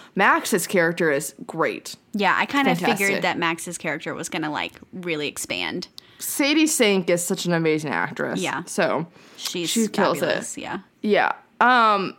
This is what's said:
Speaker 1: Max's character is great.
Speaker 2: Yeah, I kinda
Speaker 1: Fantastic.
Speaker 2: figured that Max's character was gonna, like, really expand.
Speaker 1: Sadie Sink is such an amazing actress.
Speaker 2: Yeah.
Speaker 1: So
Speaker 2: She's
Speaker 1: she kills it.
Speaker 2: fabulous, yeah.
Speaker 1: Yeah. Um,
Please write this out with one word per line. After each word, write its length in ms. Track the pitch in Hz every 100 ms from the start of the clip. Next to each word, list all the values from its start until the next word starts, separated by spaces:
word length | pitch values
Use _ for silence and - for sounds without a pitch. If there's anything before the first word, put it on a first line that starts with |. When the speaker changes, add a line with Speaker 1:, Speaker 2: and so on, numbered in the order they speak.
| -
Speaker 1:
Max's 540 | 185 220 311 - 190 -
character 420 | 185 165 170 160
is 240 | 139 - -
great. 520 | - 160 139 90 - - _
Speaker 2:
Yeah, 240 | 202 190 -
I 80 | -
kinda 300 | 277 269 -
Speaker 1:
Fantastic. 220 | 240 202 196
Speaker 2:
figured 160 | 190
that 140 | 185 165
Max's 400 | 165 165 180 170
character 380 | 165 143 170
was 140 | 135 -
gonna, 220 | 180 151
like, 280 | 123 85 - -
really 340 | 185 175 151 143
expand. 600 | - - 92 82 175 - - - -
Speaker 1:
Sadie 480 | - - 285 311 311
Sink 420 | - 214 190 180
is 140 | 175
such 220 | - 185 175
an 60 |
amazing 380 | 170 160 156 151
actress. 500 | 87 - - 139 190
Speaker 2:
Yeah. 220 | 170 139 175
Speaker 1:
So 420 | - 156 120 165 - - -
Speaker 2:
She's 320 | - 185 165
Speaker 1:
she 180 | 233 214
kills 300 | 214 165 175
it. 20 |
Speaker 2:
fabulous, 360 | 156 - - -
yeah. 220 | - 196 - _
Speaker 1:
Yeah. 300 | 214 180 107 - - -
Um, 560 | 240 247 220 202 175